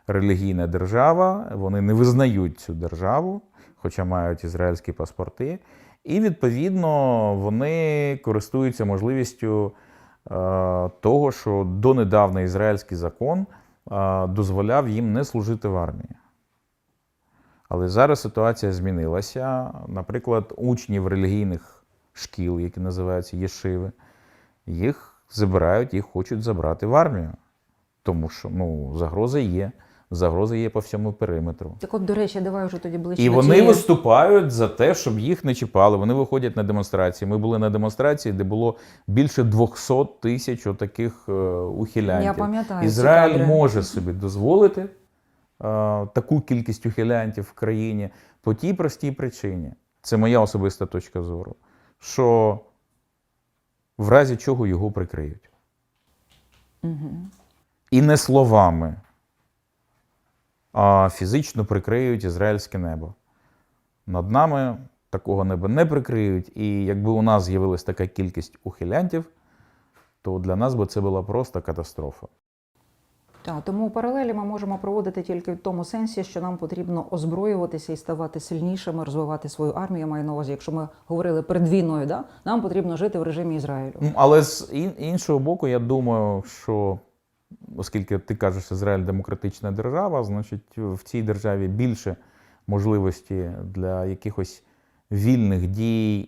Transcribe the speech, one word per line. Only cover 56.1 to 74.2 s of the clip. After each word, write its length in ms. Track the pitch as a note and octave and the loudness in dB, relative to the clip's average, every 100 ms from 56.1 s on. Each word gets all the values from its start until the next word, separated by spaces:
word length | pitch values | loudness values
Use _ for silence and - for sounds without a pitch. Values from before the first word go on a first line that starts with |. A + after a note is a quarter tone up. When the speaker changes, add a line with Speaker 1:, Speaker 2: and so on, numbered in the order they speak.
| _ _ _ _ _ _ _ | _ _ _ _ _ _ _
Speaker 2:
Мгм. 480 | E3 D3+ D3+ E3+ F#3+ - _ _ _ _ _ | -8 -6 -8 -12 -14 -20 _ _ _ _ _
Speaker 1:
І 120 | B2+ | 6
не 140 | D3+ D3 | 6 6
словами, 800 | - C3+ B2 G#2+ F2+ E2 D#2+ D#2 - _ _ _ _ _ _ _ _ _ _ _ _ _ _ _ _ | 6 6 8 8 8 4 -2 -6 -16 _ _ _ _ _ _ _ _ _ _ _ _ _ _ _ _
а 360 | - G2+ G2 F#2+ | 4 6 8 6
фізично 520 | - F#2+ C#3 D3 A2+ | 2 0 0 0 -4
прикриють 600 | G#2 G2+ G2 A#2+ B2+ A#2 | 0 0 0 0 0 0
ізраїльське 540 | F#2+ F2 G#2 G#2 - F#2+ | -2 0 0 0 -4 -6
небо. 360 | F2 D#2+ D#2 - _ _ _ _ _ _ _ _ - | -6 -6 -10 -16 _ _ _ _ _ _ _ _ -6
Над 240 | F2+ F#2 | -4 0
нами 460 | C3 D#3+ C#3+ C3 A#2 C3 _ _ | 2 2 2 -2 -6 -14 _ _
такого 340 | A2+ - G2 | -6 -2 0
неба 240 | F#2+ F2+ G2 | 0 0 0
не 180 | C#3 E3 | 2 2
прикриють, 720 | C#3+ B2 A2+ G#2 F#2 - - | 0 0 0 0 -2 -4 -6
і 280 | G#2 G2+ | -4 -2
якби 260 | G2 G2+ G#2+ | -2 0 0
у 120 | A2 | 2
нас 220 | A2 G#2+ | 4 4
з'явилась 400 | F2+ F#2 F#2+ F2+ | 2 0 0 0
така 220 | - F#2 F#2 | -4 -4 -4
кількість 520 | - F#2 E2 - _ | -4 -6 -6 -10 _
ухилянтів, 600 | F#2 - F2 C#3 F3+ E3 D#3+ _ _ _ _ _ _ _ _ _ | -14 -8 -4 -2 -2 -4 -8 _ _ _ _ _ _ _ _ _
то 160 | F#2+ F#2 | -6 -4
для 180 | F2+ F#2 | -2 0
нас 180 | B2+ | 0
би 120 | B2 G2 | 0 -2
це 140 | G#2 | -2
була 220 | G2 F#2+ | -2 -2
просто 400 | F#2+ A2+ B2+ F2+ | -2 -4 -4 -6
катастрофа. 640 | - E2 D#2+ - D2 - - _ _ _ _ _ _ _ _ _ _ _ | -6 -8 -8 -10 -12 -12 -20 _ _ _ _ _ _ _ _ _ _ _
Speaker 2:
Так, 220 | - D3+ | -12 -10
тому 260 | G3 G3 A3 | -6 -4 -4
паралелі 440 | A3 A#3 C4+ | -4 -4 -2